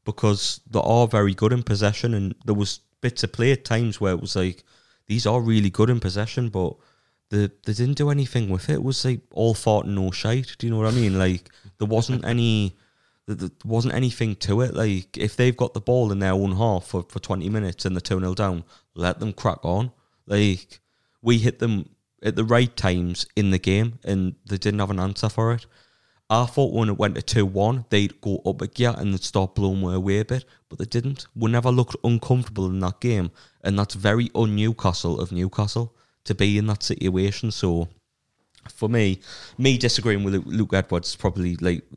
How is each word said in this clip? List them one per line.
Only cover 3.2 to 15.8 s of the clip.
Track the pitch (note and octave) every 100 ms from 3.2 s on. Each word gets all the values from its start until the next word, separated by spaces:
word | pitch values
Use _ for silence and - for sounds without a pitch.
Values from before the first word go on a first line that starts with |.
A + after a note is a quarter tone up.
of | A2+
play | - B2
at | B2
times | - A2+ A#2 -
where | G2
it | F2
was | F#2 F#2+
like, | F#2 F2 _ _ _ _ -
these | A2 G#2
are | B2
really | A2+ A2 G2
good | G2 A2+
in | A#2+
possession, | F#2 G2+ G#2+ - A#2+
but | G2+ F2+ - _ _ _ _ _
they, | G#2 G2+ -
they | -
didn't | G#2+ B2 C#3+
do | D3
anything | C#3+ C3 A#2+ G2+
with | F#2 -
it. |
It | C#2
was, | C3 C3
like, | B2+ B2 -
all | - A#2
fart | G#2+ A2 G#2 F2+
and | G2
no | F#2
shite. | - A2 C3 B2+ -
Do | A#2
you |
know | A2
what | A2
I | B2
mean? | G#2+ F#2+
Like, | F#2 F2+ - _ G2+ -
there | G#2+
wasn't | A2+ A#2 B2+
<laughs> | -
any, | A#2+ A#2 A2 G2 - _ _ _ _ -
there, |
there | G#2 F#2 -
wasn't | A2 A2+ B2
anything | A#2+ B2+ - A2+ G2
to | - G#2
it. | B2+
Like, | - G#2+ F#2+ - -
if | G#2+
they've | - B2+ A#2+
got | B2
the | A2